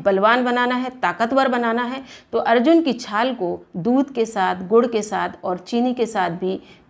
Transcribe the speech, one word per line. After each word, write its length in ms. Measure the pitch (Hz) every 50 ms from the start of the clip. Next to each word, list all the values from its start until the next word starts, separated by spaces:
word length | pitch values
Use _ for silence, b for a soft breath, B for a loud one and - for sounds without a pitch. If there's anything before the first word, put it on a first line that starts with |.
बलवान 420 | 165 202 196 190 202 220 233 254 247
बनाना 300 | 247 240 247 247 247 254
है, 160 | 247 254 254
ताकतवर 560 | - - - 175 175 - 233 233 269 269 269 254
बनाना 340 | 247 240 240 226 226 240
है, 200 | 247 240 262 269 269 B B B B _
तो 60 | - 226
अर्जुन 420 | - - 233 247 233 311 339 330
की 100 | 330 294
छाल 400 | 226 233 - 208 208 208 240 262 254
को 320 | 254 185 175 175 175 - _ -
दूध 360 | 185 165 233 247 277 277 277 -
के 100 | 233 226
साथ, 400 | 220 - 202 185 185 185 180 190 175
गुड़ 180 | 220 233 247
के 160 | 240 226 214
साथ 420 | 202 208 190 180 175 180 - - -
और 140 | 190 180 180
चीनी 360 | 180 - 240 233 247 254 247
के 120 | 254 226
साथ 240 | 220 - 202 180 175
भी 300 | 170 180 185 185 185 B B B B B B